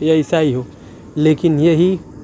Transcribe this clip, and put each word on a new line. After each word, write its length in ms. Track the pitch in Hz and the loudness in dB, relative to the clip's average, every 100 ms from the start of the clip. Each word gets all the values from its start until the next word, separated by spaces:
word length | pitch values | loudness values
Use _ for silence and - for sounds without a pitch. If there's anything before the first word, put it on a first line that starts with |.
या 120 | 156 | 0
ईसाई 400 | 160 147 165 156 | 0 0 0 0
हो। 120 | 127 123 - - - - - | -2 -8 -16 -20 -20 -12 -2
लेकिन 420 | 151 151 170 147 | 0 2 0 2
यही 400 | 160 160 180 190 - - | 2 2 0 -2 -8 -18